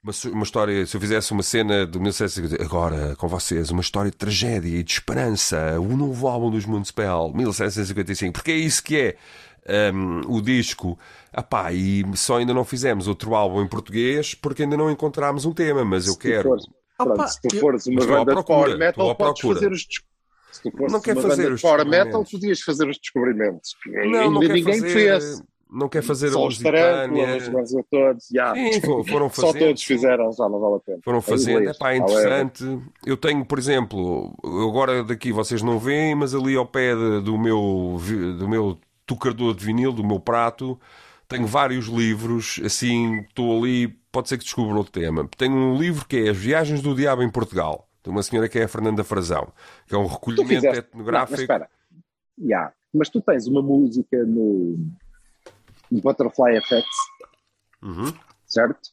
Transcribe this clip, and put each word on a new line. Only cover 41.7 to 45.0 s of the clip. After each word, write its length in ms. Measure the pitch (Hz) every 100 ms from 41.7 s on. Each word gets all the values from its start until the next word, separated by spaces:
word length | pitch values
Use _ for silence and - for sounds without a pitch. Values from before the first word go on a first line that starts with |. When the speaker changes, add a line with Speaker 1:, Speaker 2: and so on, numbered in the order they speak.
| 127 110
Speaker 1:
livros, 720 | 117 113 107 113 117 110 - 104
assim, 540 | - 123 120 117 110
estou 360 | 101 - 120 113
ali, 280 | 120 123 120 - _
pode 160 | 127 120
ser 80 | 127
que 60 | -
descubra 300 | - 110 104
outro 140 | 98
tema. 340 | -